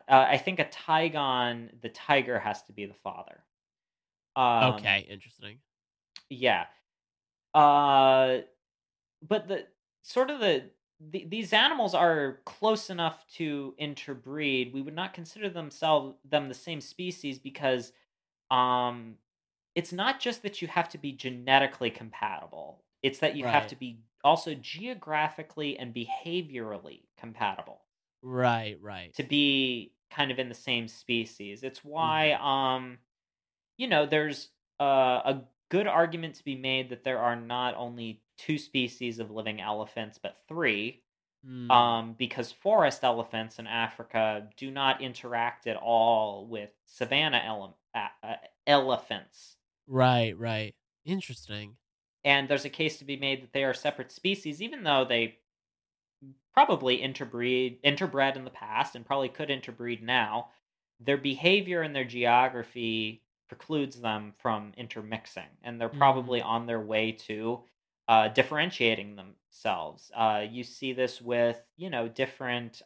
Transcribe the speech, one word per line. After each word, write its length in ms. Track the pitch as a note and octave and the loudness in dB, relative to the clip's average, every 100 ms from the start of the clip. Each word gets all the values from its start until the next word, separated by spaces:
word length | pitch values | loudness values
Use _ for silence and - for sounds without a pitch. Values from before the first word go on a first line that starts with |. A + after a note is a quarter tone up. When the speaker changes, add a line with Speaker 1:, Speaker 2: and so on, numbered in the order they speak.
| - | 6
Speaker 1:
uh, 180 | C3+ C3 | 6 8
I 100 | C3+ | 4
think 200 | - F3+ | 0 -2
a 60 | |
tigon, 1160 | D3 - - D#3+ E3 D3+ C#3 B2+ B2 A#2 A#2 A#2 | -4 -6 -2 0 0 -2 -2 0 0 -4 -10 -14
the 80 | A#2 | -14
tiger 480 | - - C#3 B2 A#2 | -8 0 2 2 -2
has 220 | G#2 G#2 | -2 -6
to 80 | - | -10
be 140 | G#2 G2+ | -12 -12
the 80 | |
father. 500 | G2+ G2 F2+ - - _ _ _ _ _ _ _ _ _ C3+ | -12 -12 -12 -14 -20 _ _ _ _ _ _ _ _ _ 2
Um, 380 | B2+ A#2 B2 | 4 6 4
Speaker 2:
Okay, 320 | G#2+ G#2 G2 - | 4 2 2 0
interesting. 520 | G2+ A#2+ _ G2+ A#2 _ _ _ _ _ - - | -12 -18 _ -20 -20 _ _ _ _ _ -20 -16
Speaker 1:
yeah. 360 | B2+ B2+ F#2+ - _ _ _ _ _ _ _ _ | 0 4 4 0 _ _ _ _ _ _ _ _
Uh, 840 | D3+ D3 C#3+ C#3+ C#3 C3+ C3 C3 B2+ - _ _ _ _ _ _ _ | 8 8 8 8 8 8 8 6 2 -4 _ _ _ _ _ _ _
but 260 | D#3+ G#3+ F#3 | -2 -2 -2
the, 180 | F#3 - _ _ _ | -6 -6 _ _ _
sort 280 | - B3 C4 | -4 0 0
of 100 | D4 | 2
the, 300 | G#3 C#3+ - _ _ _ | 2 2 0 _ _ _
the, 240 | D#3 F3 D#3+ | -12 -12 -8
these 260 | G#3+ F3+ | -8 2
animals 420 | G#3+ C4+ D#4 G#3 | 4 4 4 2
are 460 | F3 F3 D#3 C#3 C3+ | 4 4 4 0 -4
close 460 | - - A3 G#3+ - | -14 -2 2 2 -2
enough 360 | F3+ E3 - _ | -4 -4 -4 _
to 400 | - D#3+ D3 C#3 C3 | -8 -4 -4 -6 -8
interbreed. 960 | D3 C#3 - C3 B2 D3 D3 C3 B2 | -8 -8 -10 -12 -10 -4 0 0 0
We 100 | C3+ | -4
would 120 | C3+ | -8
not 200 | D#3 - | -8 -8
consider 340 | - E3 G#3+ G#3 | -10 -16 -10 -8
themselves, 680 | F3 D3+ - D#3+ D3+ C3+ - | -8 -10 -2 2 4 2 -8
them 240 | C#3 D3+ C#3 | -2 -2 -2
the 60 | |
same 260 | B2 - D#3 | -8 -10 -10
species 580 | - - F3+ E3+ C#3+ B2+ | -10 -8 -8 -6 -8 -8
because, 540 | C#3 C3+ C#3+ B2+ A#2 _ _ _ _ _ - | -10 -4 0 0 -2 _ _ _ _ _ -2
um, 680 | B2+ B2+ B2 B2 A#2+ A2+ A2 _ _ _ _ _ | 2 4 2 0 -4 -12 -20 _ _ _ _ _
it's 180 | - E3+ | -6 -4
not 280 | F3+ A3 C4+ | -2 -2 0
just 220 | B3 A#3 | -4 -6
that 200 | G3+ G3+ | -8 -8
you 60 | E3 | -4
have 200 | - E3+ | -2 -2
to 80 | - | -4
be 140 | C#3+ | -10
genetically 800 | C3+ C3 B2 B2 C3+ C3+ - A#2+ | -10 -10 -6 4 6 6 0 -4
compatible. 920 | - A2+ - G#2+ E2+ D#2 E2 D2 - _ _ | -4 -12 -6 -6 -6 -12 -14 -14 -18 _ _
It's 160 | C#3 C3 | -2 0
that 160 | D#3 D3 | 0 0
you 100 | B2 | 2
have 180 | C#3+ | 2
Speaker 2:
Right. 40 | A2+ | 0
Speaker 1:
to 60 | B2+ | -6
be 240 | B2+ A#2 _ _ | -12 -14 _ _
also 300 | C#3 D#3+ E3 | 4 4 2
geographically 1200 | C#3+ A2+ D#3+ A#3 A3+ D#3+ D3+ D3+ D#3 D#3 - D3 C#3 | -10 -10 -12 -10 -10 -4 -2 -2 -4 -12 -8 -6 -6
and 160 | B2 | -8
behaviorally 1080 | A#2 A#2 G5 E3+ F3 D#3+ B2+ A2 G2+ D2 - _ _ | -8 -8 -8 -6 -6 -6 -8 -8 -10 -12 -20 _ _
compatible 640 | A#2+ A2 G#2 F#2+ - - _ _ _ _ | -16 -4 -4 -4 -10 -18 _ _ _ _
Speaker 2:
Right, 580 | B2+ B2+ B2+ A#2 A2 G2 | -8 0 2 2 -2 -10
right. 320 | G2+ F#2+ F2 | -12 -12 -10
Speaker 1:
to 80 | - | -10
be 720 | C3+ D3 C#3+ C#3 C3 A#2+ - _ _ | -2 2 4 4 0 -2 -10 _ _
kind 200 | - C#3 | -4 -2
of 80 | B2+ | -2
in 100 | B2 | -6
the 60 | |
same 340 | A#2 - A#2+ A2+ | -8 -4 -4 -4
species. 720 | - - A#2 A2+ - G2+ G#2 | -10 -4 -2 -2 -8 -14 -12
It's 220 | C3 - | -12 -12
why, 460 | D3 D3+ D#3+ D#3 D#3 | -10 -4 0 4 4
Speaker 2:
Mm-hmm. 100 | D3 C#3+ | 2 2
Speaker 1:
um, 520 | C3+ C3 B2+ B2+ B2 _ _ _ _ _ _ _ - | 2 2 0 -4 -14 _ _ _ _ _ _ _ -8
you 100 | B3+ | 0
know, 180 | D#3+ D3 | 2 4
there's, 440 | D#3 D3+ C#3 - _ _ - | 2 0 -4 -12 _ _ -2
uh, 420 | C#3+ C3+ B2+ B2 | 4 6 6 4
a 180 | - C#3 A#2 _ - | 0 -2 -6 _ -4
good 160 | F3 G#3 | 0 2
argument 500 | E3 E3+ E3+ E3 - | 4 4 0 -10 -10
to 80 | |
be 100 | - C3 | -8 -6
made 340 | C3 C3 B2+ | -2 -2 -2
that 140 | B2 | -6
there 140 | C3 B2+ | -4 0
are 180 | A#2+ A#2 | 0 0
not 380 | A#2 B2 B2 - | -4 -4 -2 -4
only 460 | A#2+ A#2+ A2+ G#2+ _ - | -8 -8 -10 -12 _ -10
two 200 | - D3+ | -4 -4
species 600 | - C#3 A#2+ - A#2+ A2+ | -4 -4 -4 -4 -8 -8
of 120 | G#2+ | -8
living 300 | G#2+ A2 G#2+ | -8 -8 -6
elephants, 580 | G2+ G#2+ G#2+ - G#2+ - | -4 -4 -6 -8 -10 -10
but 260 | - - - | -14 -14 -12
three, 540 | D#3+ D3+ G#2 A2 B2 _ _ _ _ C3 | -2 0 0 -4 -10 _ _ _ _ -16
Speaker 2:
Mm. 240 | B2+ A#2+ | -8 4
Speaker 1:
um, 440 | B2 A#2+ A#2 A2+ | 6 6 2 -4
because 380 | A2+ B2 - A#2 | -6 -6 -6 -8
forest 520 | - G3 G#3+ D3+ C3 | -6 2 4 4 2
elephants 540 | B2+ A#2 A#2 A2+ A2 - | 0 0 -2 -6 -8 -10
in 80 | A2+ | -8
Africa 840 | A#2 A2+ - A#2 A#2 A2 G#2+ G#2 - | -4 -4 -6 -6 0 0 -2 -8 -14
do 140 | C3+ | -10
not 300 | C3+ C3+ C3 | -2 0 0
interact 640 | C3 A#2+ B2 A#2 A#2 - A#2+ | -4 -10 -6 -2 -2 -4 -6
at 100 | G#2+ | -4
all 680 | A2+ A#2 A2+ A2 G#2+ G2+ G#2+ | 2 4 4 4 0 -6 -10
with 240 | A2+ G#2 _ | -10 -12 _
savanna 540 | _ - A#2 C#3 D#3 B2+ | _ -8 -2 0 2 0
ele-, 340 | A2 G#2+ F#2+ - _ | -2 -6 -10 -16 _
uh, 140 | A2+ G2+ - | -8 -8 -10
uh, 140 | G#2+ A2+ - _ - | -12 -12 -14 _ 2
elephants. 920 | C#3+ C3 A#2+ - G#2 - - - _ _ _ - | 4 4 -2 -2 -10 -10 -20 -20 _ _ _ -4
Speaker 2:
Right, 500 | C3 B2+ B2 A2+ F2+ | 4 6 6 2 -2
right. 360 | A#2 A2 G#2+ - _ _ | -4 -4 -6 -10 _ _
Interesting. 720 | D3+ F#3+ - B2 - G#2 G#2 A2 _ _ _ _ | -6 -6 -6 -14 -12 -12 -12 -18 _ _ _ _
Speaker 1:
And 240 | C#3 C#3 C3+ | 2 2 2
there's 160 | C#3 | -2
a 60 | C#3 | -2
case 280 | - D#3+ - | -4 -4 -4
to 60 | |
be 120 | C#3 C3+ | -8 -6
made 260 | C#3 C3+ | -4 -4
that 100 | B2+ | -4
they 120 | C#3 | -2
are 100 | C3+ | -2
separate 360 | B2+ D3 - B2+ | -2 -4 -4 -8
species, 520 | - F#3 G3 D#3 D3 | -6 -4 -2 -6 -10
even 200 | A3+ D4 | -10 -6
though 200 | E3+ C#3 | 0 2
they 360 | B2+ A#2 A#2 - _ _ _ _ _ _ _ _ C#3 - _ | 4 2 0 -4 _ _ _ _ _ _ _ _ -20 -20 _
probably 500 | - C#4 D#3+ B2+ B2 | 4 6 4 2 0
interbreed, 800 | C3+ C3+ A#2+ A#2+ B2 B2+ B2+ B2 | 0 -6 -8 -4 0 2 0 0
interbred 540 | C#3+ C#3+ F#3 C3+ C3+ C3+ | 2 2 0 2 2 0
in 80 | |
the 60 | B2+ | -8
past 440 | - G#2+ A2 C#3 | -12 -4 -2 -2
and 100 | A#2+ | -6
probably 240 | A2+ C#3 C3 | -4 -2 -2
could 220 | - D3 | -4 -4
interbreed 520 | C3+ B2+ A#2 A#2+ A#2 | -4 -6 -10 -8 -6
now. 480 | A2+ B2+ G#2+ A2 A#2+ _ _ _ _ _ | 0 2 2 -2 -8 _ _ _ _ _
Their 160 | A#2+ C#3 | -2 0
behavior 640 | C#3 C3+ E3 G3 F#3 F3 | 0 0 2 2 2 -4
and 120 | D#3 | -4
their 100 | C#3+ | -4
geography 1200 | B2 B2 A#2+ A#2+ C3 B2 A2+ B2 A2+ A2 A2 A2+ _ _ _ | -6 0 4 6 4 0 -8 -6 -4 -2 -4 -8 _ _ _
precludes 520 | - - D#3 C#3 A#2+ | -18 -6 -4 -4 -4
them 320 | A#2 G#2+ G#2 G2+ | -4 -4 -6 -6
from 340 | B2+ G#2+ G#2 G2+ | -2 -2 -6 -14
intermixing, 720 | A2+ A#2 G#2+ A2 - - D2+ _ | -12 -12 -8 -10 -10 -16 -16 _
and 180 | A#2+ A#2+ | -14 -6
they're 80 | A#2 | -6
probably 520 | C#3 C#3 C3 B2 B2 | 4 4 4 0 -2
Speaker 2:
Mm-hmm. 80 | A2 | -2
Speaker 1:
on 180 | A#2 A#2 | -2 -2
their 140 | A2+ | -6
way 320 | G#2+ A2 A2 | -2 0 0
to, 520 | A2+ - G#2+ A2 A#2+ - _ _ _ - | -4 -10 -6 -4 -6 -8 _ _ _ 4
uh, 200 | A2+ A2 | 6 6
differentiating 880 | A2+ B2+ D3+ E3+ - A#2 G#2+ G2+ G2+ | 4 2 2 -2 0 0 0 -4 -14
themselves. 920 | F#2 - _ - A2+ F#2 D#2 - - | -18 -20 _ -8 -4 -4 -6 -12 -12
Uh, 320 | A#2 A2+ G#2+ G#2+ | 0 2 2 -2
you 140 | A#2+ | -8
see 280 | A#2+ - C3+ | -12 -10 -6
this 280 | B2+ B2+ - | -2 -2 -4
with, 420 | A#2+ A#2+ A#2 A#2 - - | -4 2 2 0 -10 -14
you 140 | F3+ | -8
know, 180 | C3 A#2 | -6 -4
different, 720 | A2+ C3 - B2+ A#2+ A#2 - | -2 -4 -4 -6 -6 -6 -14